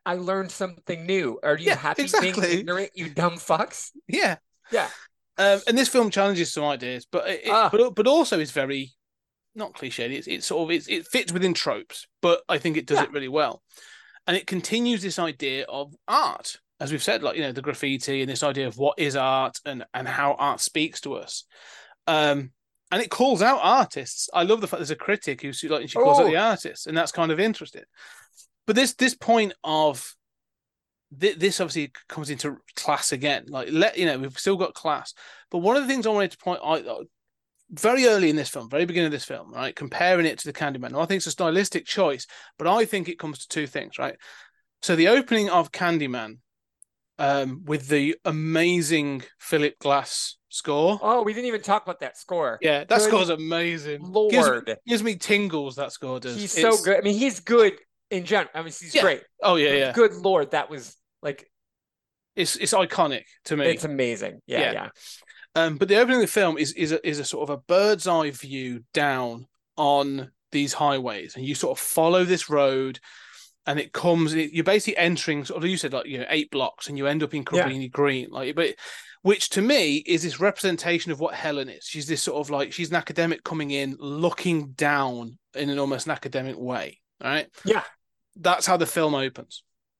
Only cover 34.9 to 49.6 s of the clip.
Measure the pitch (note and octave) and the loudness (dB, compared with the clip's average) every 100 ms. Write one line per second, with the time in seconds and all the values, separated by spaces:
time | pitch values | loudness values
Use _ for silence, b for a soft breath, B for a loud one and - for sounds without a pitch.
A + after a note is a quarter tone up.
34.9 | C#3 - - B B B F3+ F3+ C4+ B3+ | -4 -6 -18 B B B -2 2 2 2
35.9 | C4+ A3 G#3 F#3+ - - F3+ - D#3+ - | 0 0 0 0 -2 -6 -6 -2 -2 -2
36.9 | A2+ - _ _ _ _ _ _ D#3+ A3 | -10 -10 _ _ _ _ _ _ -2 2
37.9 | C4 B3 G#3 F3 D3+ C3+ C#3 A2+ C#3 F3 | 4 6 6 4 2 -2 -8 -6 -2 0
38.9 | F3 D#3+ D3 - C3 E2 A#2+ C3+ - C#3 | 0 0 -2 -8 -12 -12 -8 -8 -8 -10
39.9 | - F3 F#3 D#3+ A#2 D3+ C#3+ D3 C3+ B2 | 0 4 4 2 -2 -8 -6 -4 -4 -6
40.9 | C3 E3 F#3+ E3 C#3+ E3+ E3+ G3+ F3 - | -4 -2 -2 -4 -2 0 2 0 -4 -6
41.9 | - F3 C3+ - B B _ D#3+ G#3+ A3 | 0 0 0 -8 B B _ 0 2 2
42.9 | G#3 E3+ E3+ D#3 C#3 - - D3 - - | 0 -6 -8 -10 -12 -8 -6 -6 -8 -10
43.9 | - C3+ - B B B B _ _ - | -6 -6 -6 B B B B _ _ 0
44.9 | E3 E3+ B3+ - A3+ G3+ F3 E3 - F3 | 4 6 6 4 0 4 2 2 -2 0
45.9 | E3 C#3+ B2 A2 A#2+ _ _ _ _ _ | 0 -2 -6 -8 -14 _ _ _ _ _
46.9 | _ _ - C#3 C#3 C3 C3 D#3+ D3+ C3 | _ _ -2 0 2 -2 -6 -6 -6 0
47.9 | D3 C#3+ E3+ - D#3 D#3 D#3+ E3+ F3+ D3+ | 2 2 -2 -4 -4 0 2 4 4 2
48.9 | D#3+ C#3+ C3+ - _ - D#3+ | 0 0 -4 -10 _ -2 2